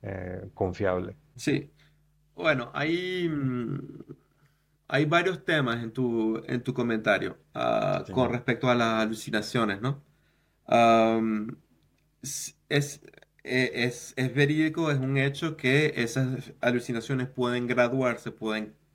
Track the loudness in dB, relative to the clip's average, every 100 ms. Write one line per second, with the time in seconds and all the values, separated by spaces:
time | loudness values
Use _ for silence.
0 | -12 -10 -8 -10 -12 -2 -2 0 -2 -2
1 | -4 -12 _ -6 -2 -2 -4 _ _ _
2 | _ _ _ -4 0 0 -2 -4 -2 -2
3 | -2 -4 -2 -2 -2 -2 -4 -6 -10 -16
4 | -18 -20 _ _ _ _ _ _ _ 0
5 | 4 4 2 -2 0 0 2 -2 -4 -2
6 | 0 2 0 -2 -4 -4 -4 -2 0 0
7 | 2 2 0 -8 _ -2 0 2 2 0
8 | -2 0 0 0 -2 0 2 2 2 0
9 | 0 -4 -4 -4 -2 0 0 0 -4 -4
10 | _ _ _ _ _ _ 2 6 8 8
11 | 6 4 0 0 -4 -10 _ _ _ _
12 | _ _ -12 -10 -10 -16 _ 0 0 -8
13 | -20 -20 -20 _ -2 0 0 2 -2 -2
14 | -10 -4 -2 2 2 4 2 2 0 0
15 | 0 2 0 0 -4 0 2 4 4 0
16 | -2 0 -2 -2 -8 -2 0 0 -2 -6
17 | -2 -4 -4 -2 0 0 -2 2 2 2
18 | 0 -2 -8 -6 -4 -2 -4 -12 _